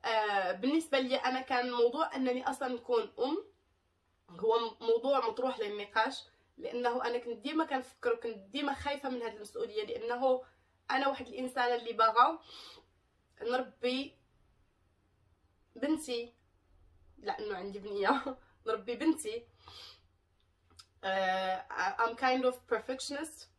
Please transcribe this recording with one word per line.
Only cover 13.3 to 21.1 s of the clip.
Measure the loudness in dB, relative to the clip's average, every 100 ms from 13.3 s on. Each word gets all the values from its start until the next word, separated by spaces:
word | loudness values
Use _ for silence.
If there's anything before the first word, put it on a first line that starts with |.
| _
نربي | 0 0 -2 -4 -2 -2 -4 _ _ _ _ _ _ _ _ _ _ _ _ _ _ _ _ -4
بنتي، | 0 0 0 -4 -4 _ _ _ _ _ -20 _ -20 -10
لا | -6 -4
انه | -4 -6
عندي | -6 -8
بنيه | -6 0 2 2 0 -8
<laughs> | -14 _ -2
نربي | -2 -2 0
بنتي. | 2 2 -2 -6 -10 _ -20 -20 -20 -20 _ _ _ _ _ _ _ -20 -20 _
آه، | -2